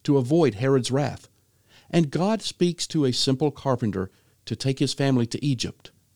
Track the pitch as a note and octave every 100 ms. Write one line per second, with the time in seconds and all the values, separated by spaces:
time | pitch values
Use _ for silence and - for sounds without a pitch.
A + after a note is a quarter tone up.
0 | - C#3 B2 E3+ D3 G2+ C3+ C3+ A#2 C3
1 | C3 - - _ _ _ _ _ - E3+
2 | D3+ D3+ G3 A3 - - F3+ E3 - D#3+
3 | C3+ B2 - C3+ D3+ - C3+ B2 A2 F#2+
4 | F#2+ _ _ _ - A2 C3+ C3+ C3+ -
5 | C#3 B2+ A#2 - D3 B2 - - - _
6 | _